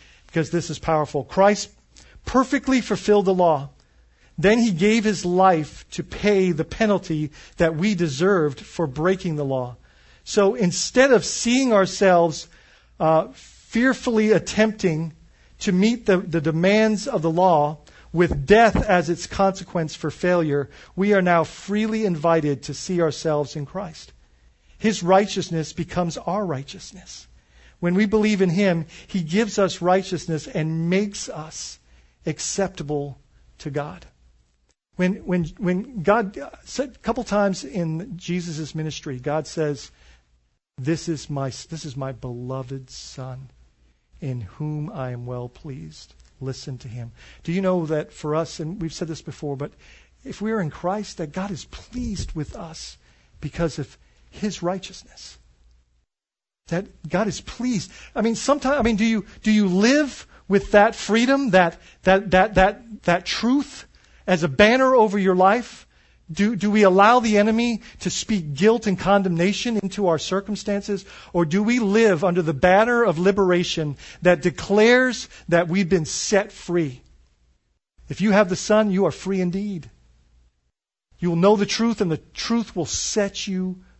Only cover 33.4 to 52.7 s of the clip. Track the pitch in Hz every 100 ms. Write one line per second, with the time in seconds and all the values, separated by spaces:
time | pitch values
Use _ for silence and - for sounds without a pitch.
33.4 | _ - 151 143 147 180 - _ _ _
34.4 | _ _ _ _ _ - 180 208 - 180
35.4 | 160 - 180 180 254 233 156 226 196 269
36.4 | 285 - - - 269 - 226 233 214 202
37.4 | 202 180 269 214 165 160 247 170 - 180
38.4 | 170 151 151 160 156 - 156 127 143 156
39.4 | 147 165 151 143 - _ - _ _ _
40.4 | _ _ _ - 127 165 - 151 - 143
41.4 | 135 - - 160 156 127 135 123 127 120
42.4 | 123 131 127 135 131 - - - 131 131
43.4 | 131 _ _ _ _ _ _ - 135 123
44.4 | 98 - 151 151 151 196 127 120 123 123
45.4 | 123 - 156 135 160 151 - _ _ -
46.4 | 131 123 - 127 127 120 113 - - -
47.4 | - 180 190 180 156 156 147 - 151 156
48.4 | 160 - 156 175 160 - 165 156 - -
49.4 | 147 135 143 _ - - _ _ 269 -
50.4 | 214 220 156 - 175 208 202 - 156 185
51.4 | 202 160 - - - 240 240 185 - 160
52.4 | 143 220 165